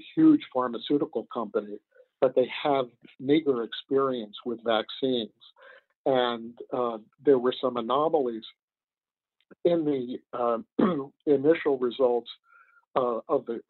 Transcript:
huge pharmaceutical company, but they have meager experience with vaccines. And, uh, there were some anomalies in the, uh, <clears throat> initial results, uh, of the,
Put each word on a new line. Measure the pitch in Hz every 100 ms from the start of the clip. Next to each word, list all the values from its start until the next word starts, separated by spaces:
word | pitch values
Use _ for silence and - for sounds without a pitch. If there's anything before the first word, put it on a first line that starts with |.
| -
huge | - 160 147 -
pharmaceutical | 127 123 117 - 143 - 117 110
company, | 123 107 107 104 104 _ _ _ -
but | 131
they | 131 120 -
have | 151 139 123 _ - -
meager | 131 156 143 123
experience | 110 - - 135 135 123 104 -
with | 123 117
vaccines. | 117 110 107 - 131 123 107 _ - _ - - _ _ 143
And, | 131 123 117 117 120 -
uh, | 127 120 113 110 _
there | 143 131
were | 123 -
some | 131 120
anomalies | 113 135 156 160 127 110 - _ _ _ _ _ _ _ _ _ _ -
in | 175 170
the, | 151 139 123 - _
uh, | 123 120 113 110 -
<clears throat> | 202 151 139 _ -
initial | 139 143 165 156 131
results, | 123 113 127 120 - - _ _ _ _ _ 143
uh, | 123 113 -
of | 143 120
the, | 117